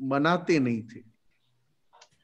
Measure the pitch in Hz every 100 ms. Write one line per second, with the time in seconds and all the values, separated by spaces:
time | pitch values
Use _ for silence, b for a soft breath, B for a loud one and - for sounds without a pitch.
0 | 131 139 156 175 175 160 123 117 107 -
1 | - _ _ _ _ _ _ _ _ _
2 | - _